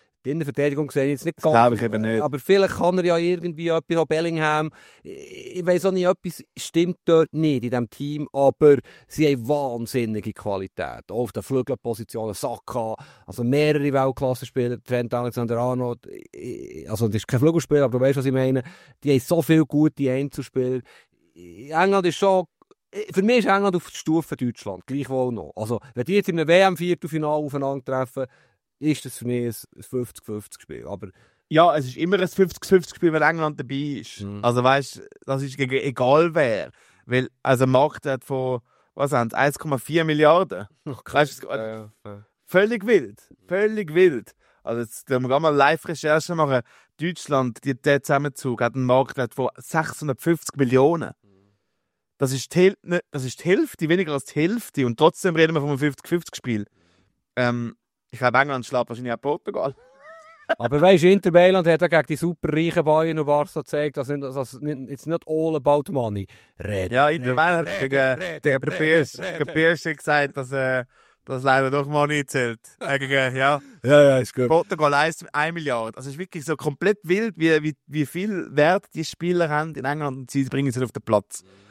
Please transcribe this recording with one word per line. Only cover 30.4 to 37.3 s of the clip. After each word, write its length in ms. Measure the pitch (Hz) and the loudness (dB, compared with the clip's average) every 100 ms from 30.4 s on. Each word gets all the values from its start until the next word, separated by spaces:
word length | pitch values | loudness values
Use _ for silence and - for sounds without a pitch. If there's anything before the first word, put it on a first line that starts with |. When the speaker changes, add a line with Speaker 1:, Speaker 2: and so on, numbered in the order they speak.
| - - | -12 -20
Speaker 1:
Spiel. 240 | - 64 67 | -16 -14 -12
Aber 220 | 95 98 - _ _ - | -12 -14 -20 _ _ 0
Speaker 2:
Ja, 280 | 156 175 151 | 4 4 4
es 100 | 127 | -2
ist 100 | 127 | -4
immer 220 | 170 196 | 0 0
ein 100 | 185 | 0
fünfzig 360 | - 180 - | 0 0 0
fünfzig 320 | - 185 - - | 2 2 2 -2
Spiel, 160 | 175 | 0
wenn 100 | 156 | 2
England 380 | 151 165 156 143 | 2 0 -2 -4
dabei 400 | 127 139 147 123 | -8 -6 -6 -8
ist. 220 | 127 - | -10 -12
Speaker 1:
Mhm. 220 | 101 104 | -12 -2
Speaker 2:
Also 200 | 117 123 | 0 2
weißt, 380 | 127 139 131 - - - - | 4 2 0 -12 -20 -14 -6
das 160 | 135 | -6
ist 140 | 139 135 | -6 -4
gegen 180 | 131 | -2
egal 600 | 165 147 120 127 151 170 | -2 -2 0 4 4 4
wer. 360 | 160 131 101 67 - _ _ - | 2 2 0 -6 -14 _ _ -2
Weil, 220 | 127 127 | 0 0